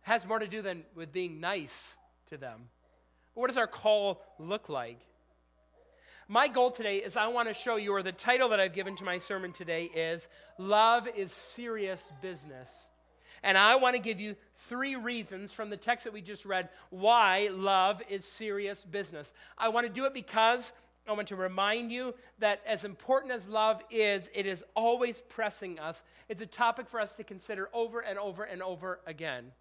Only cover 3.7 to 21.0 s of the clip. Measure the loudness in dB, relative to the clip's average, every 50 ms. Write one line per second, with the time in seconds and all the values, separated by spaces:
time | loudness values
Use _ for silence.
3.7 | -2 0 4 4 6 6 4 2 -2 -2 -10 -20 -18 -14 -6 -4 -4 -4 -4 -6
4.7 | -6 -6 -6 -6 -12 -16 _ _ _ _ _ _ _ _ _ _ _ _ _ _
5.7 | _ _ _ _ _ _ _ -20 -20 -20 -16 0 4 4 4 6 6 4 4 4
6.7 | 2 -2 -4 -2 -2 -2 -4 -4 -2 -2 0 0 0 0 0 -2 -4 -4 -2 -2
7.7 | -2 0 0 0 -2 0 -2 -4 -8 -2 2 4 4 4 6 4 4 4 4 2
8.7 | 0 -4 -6 -6 -8 -8 -6 -6 -6 -6 -4 -6 -6 -6 -6 -8 -10 -10 -6 -4
9.7 | -4 -4 -4 -4 -4 -2 -2 -2 -4 -6 -8 -18 -20 -20 -20 -20 -14 -10 0 4
10.7 | 6 8 8 8 6 4 2 -2 -6 -6 -8 -8 -8 -14 -14 -12 -12 -10 -8 -8
11.7 | -6 -4 -4 -4 -6 -8 -12 -20 -16 -12 -10 -10 -10 -10 -14 -18 -18 -18 -18 -20
12.7 | -20 -20 -20 _ _ _ _ _ _ _ _ -20 -18 -2 2 6 8 8 10 10
13.7 | 10 8 8 6 4 2 0 -2 -4 -4 -6 -8 -8 -10 _ _ _ _ -12 -8
14.7 | -6 -4 -4 -4 -4 -6 -6 -4 -6 -6 -6 -8 -10 -12 -12 -12 -8 -8 -8 -8
15.7 | -8 -4 -2 -2 -2 -2 -4 -12 -12 -12 -12 -12 -14 -14 -6 -2 -2 -2 -2 -4
16.7 | -12 -20 -20 _ -8 2 6 8 8 8 8 8 6 4 2 0 -2 0 2 4
17.7 | 4 6 6 4 2 0 -6 -8 -8 -8 -8 -12 -12 -8 -6 -6 -4 -4 -6 -6
18.7 | -8 -10 -14 -8 -8 -8 -8 -6 -10 -14 -14 -16 _ -20 -20 -20 -6 0 0 2
19.7 | 2 2 0 0 -4 -2 -2 -2 -2 -4 -12 -2 4 6 6 6 6 4 -2 -10
20.7 | -12 -16 _ _ _ _